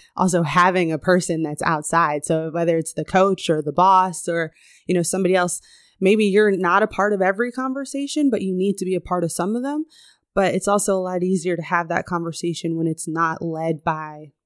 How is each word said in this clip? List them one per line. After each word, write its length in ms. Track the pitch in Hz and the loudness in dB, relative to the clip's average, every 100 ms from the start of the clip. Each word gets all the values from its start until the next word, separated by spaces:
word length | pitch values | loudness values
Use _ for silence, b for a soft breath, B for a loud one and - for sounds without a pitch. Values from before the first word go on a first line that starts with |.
| b | b
also 280 | - 185 170 | -2 2 2
having 500 | 160 147 180 185 170 | 2 4 4 4 0
a 60 | 160 | 0
person 440 | - 180 - 165 | 2 2 2 -2
that's 200 | 156 151 | -2 -2
outside. 640 | - 156 - 165 165 151 - | -2 -2 0 2 2 0 -2
So 240 | 160 160 | -2 -2
whether 260 | 156 170 165 | -2 0 0
it's 160 | 160 | -2
the 120 | - 156 | -6 -2
coach 420 | 190 196 190 - | 2 2 2 0
or 140 | 156 | -2
the 100 | 147 | 0
boss 560 | 143 185 185 185 170 - | 2 6 6 4 -2 -4
or, 240 | 170 160 b b b - | -4 -4 b b b -2
you 80 | |
know, 80 | 175 | 0
somebody 320 | 170 190 185 | 0 0 2
else, 280 | 185 180 - b b b _ | 2 0 -4 b b b _
maybe 240 | 190 214 | 2 4
you're 260 | 214 196 214 | 4 4 4
not 320 | 190 180 190 | 2 2 2
a 60 | 214 | 2
part 240 | - 202 | 0 0
of 100 | 202 | 2
every 300 | 185 196 247 | 2 0 -2
conversation, 760 | 240 262 262 269 277 285 302 285 | -4 -6 -6 -6 -6 -6 0 0
but 140 | 214 | 0
you 100 | 190 | -2
need 240 | 185 196 196 | 0 0 -2
to 60 | |
be 120 | 185 185 | -2 -4
a 40 | |
part 220 | - 180 | -2 -2
of 80 | 170 | -2
some 240 | - 180 | -2 -4
of 80 | 226 | -2
them. 240 | 262 294 311 b b b _ | -4 -6 -8 b b b _
But 180 | - 190 | -2 0
it's 140 | 185 196 | 0 0
also 300 | 202 202 190 | 0 0 -2
a 20 | |
lot 240 | 180 185 | -2 -2
easier 340 | 185 190 170 170 | 0 0 0 -4
to 60 | |
have 260 | 156 175 165 | -2 -2 -2
that 180 | 170 - | -4 -4
conversation 720 | 175 165 160 170 160 170 165 | -4 -6 -6 -6 -4 -4 -2
when 120 | 165 | -2
it's 180 | 160 - | -2 -4
not 340 | 160 165 160 | -2 -2 -2
led 440 | 165 160 160 160 | -6 -4 -4 -2
by 480 | - 156 156 151 151 _ | -4 -6 -8 -14 -18 _